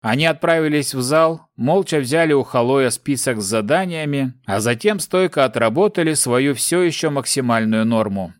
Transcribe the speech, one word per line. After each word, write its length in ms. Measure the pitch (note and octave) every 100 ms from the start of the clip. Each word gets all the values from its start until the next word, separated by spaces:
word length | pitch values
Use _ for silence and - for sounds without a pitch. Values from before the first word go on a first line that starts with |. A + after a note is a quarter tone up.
Они 220 | A2 B2
отправились 680 | E3 D#3 E3+ E3 D#3 D3 C3+
в 60 | C3+
зал, 480 | B2 D#3 D#3+ D#3+ _ -
молча 420 | B2 F3+ F#3+ D#3
взяли 340 | B2+ D#3 E3
у 120 | C#3+
Халоя 460 | A#2+ C3 A#2+ C3+ C3
список 500 | - - C3+ - A2+
с 40 |
заданиями, 880 | F#2+ A2 G#2 D#3+ F#3+ D#3+ D3+ C#3+ C3+ - -
а 140 | G2
затем 400 | A2 A#2 G#3 G#3
стойко 440 | - F#3 F#3 -
отработали 720 | C3 A2+ A2+ A#2+ G3+ G3 D#3+
свою 400 | D3+ B2+ B2 C#3
все 280 | C#3 - E3+
еще 280 | F3 D#3 D#3+
максимальную 760 | C#3+ B2 - B2+ A2+ A2 A2
норму. 480 | A2 A2+ G#2+ G2 F2+ -